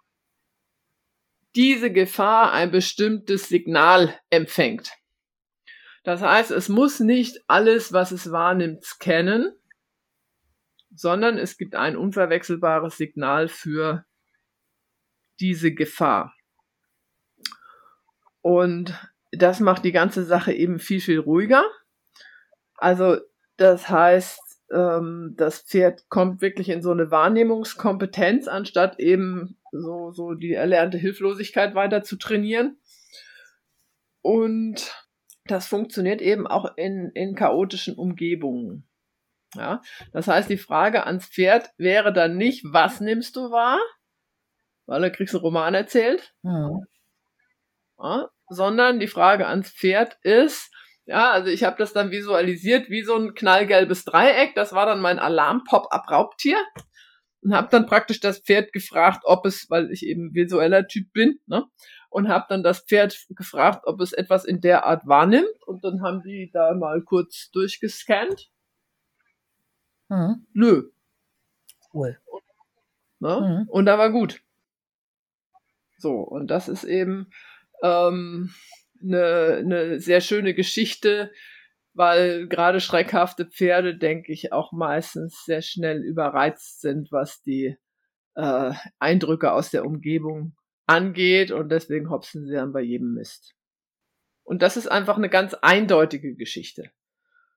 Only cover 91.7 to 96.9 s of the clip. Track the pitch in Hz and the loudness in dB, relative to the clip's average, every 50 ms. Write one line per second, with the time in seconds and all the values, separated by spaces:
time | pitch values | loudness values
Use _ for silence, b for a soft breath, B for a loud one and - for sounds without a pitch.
91.7 | 156 165 160 - 143 156 147 165 160 139 - - - 156 147 139 143 139 131 139 | -2 -2 -2 -2 -6 -6 -6 -6 -8 -8 -8 -10 -16 -14 -10 -8 -6 -6 -6 -6
92.7 | 135 135 123 120 120 120 123 120 117 117 110 - - - _ _ _ _ _ _ | -6 -6 -6 -4 -6 -6 -4 -6 -6 -8 -10 -14 -18 -20 _ _ _ _ _ _
93.7 | _ _ _ _ _ _ _ _ _ _ _ _ _ _ _ - 175 175 170 - | _ _ _ _ _ _ _ _ _ _ _ _ _ _ _ -8 -4 0 0 0
94.7 | - 247 220 - - 202 196 196 202 208 208 185 185 185 190 190 - - - 160 | 0 -2 -6 -2 -2 -2 0 0 -2 -2 -2 2 2 2 0 0 -4 0 4 4
95.7 | 185 202 214 196 196 156 156 160 - 143 147 139 120 - 117 - - - 85 - | 4 4 4 4 4 4 4 2 0 -6 -10 -10 -12 -12 -14 -14 -12 -14 -14 -16
96.7 | - - - - | -16 -18 -20 -20